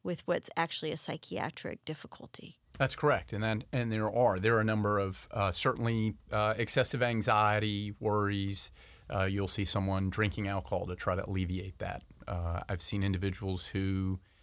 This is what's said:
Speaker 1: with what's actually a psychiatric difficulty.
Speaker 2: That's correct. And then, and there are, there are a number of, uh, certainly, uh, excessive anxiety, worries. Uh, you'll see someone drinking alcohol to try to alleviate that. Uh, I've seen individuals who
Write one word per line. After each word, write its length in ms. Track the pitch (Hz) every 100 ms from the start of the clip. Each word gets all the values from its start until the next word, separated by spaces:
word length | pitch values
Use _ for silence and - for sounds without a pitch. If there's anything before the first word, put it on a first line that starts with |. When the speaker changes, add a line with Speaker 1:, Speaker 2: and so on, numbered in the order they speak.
Speaker 1:
with 180 | 180 175 -
what's 240 | 170 - -
actually 360 | 165 - 156
a 60 | 160
psychiatric 880 | - 160 - - - - - -
difficulty. 760 | - 156 - - - - - - _ -
Speaker 2:
That's 180 | 135 -
correct. 380 | 147 107 -
And 100 | 104
then, 200 | 110 110 -
and 180 | 127 117
there 180 | 110 107
are, 300 | 113 123 92
there 180 | 110 113
are 40 |
a 40 | 110
number 340 | 107 104 104
of, 280 | 98 95 -
uh, 200 | 113 98
certainly, 640 | - 135 113 117 113 110 98 -
uh, 220 | 107 107 110
excessive 440 | 117 139 120 127
anxiety, 920 | 120 113 113 107 107 107 107 101 104 101
worries. 720 | 107 104 101 101 98 98 - - - - -
Uh, 100 | 101
you'll 240 | 95 98 95
see 180 | - 95
someone 460 | 104 98 95 95
drinking 360 | 107 107 87 98
alcohol 380 | 98 - 92 92
to 100 | 90
try 200 | - 92
to 120 | -
alleviate 520 | 95 90 92 95 -
that. 240 | 90 90 - - -
Uh, 340 | 87 85 85 -
I've 140 | 92
seen 200 | - 101
individuals 640 | 98 90 98 92 98 92 -
who 540 | 98 95 95 95 92 _ _